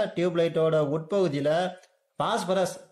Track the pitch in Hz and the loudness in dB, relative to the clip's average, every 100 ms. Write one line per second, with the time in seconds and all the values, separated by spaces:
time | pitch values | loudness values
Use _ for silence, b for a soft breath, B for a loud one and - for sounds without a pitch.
0 | 202 - 175 170 165 160 160 156 147 156 | 0 0 0 2 0 2 2 2 2 -2
1 | 156 202 180 143 143 160 185 185 - _ | -2 0 0 0 0 0 0 -6 -16 _
2 | _ - 156 220 180 185 175 - - | _ -6 -2 -2 0 0 0 -4 -8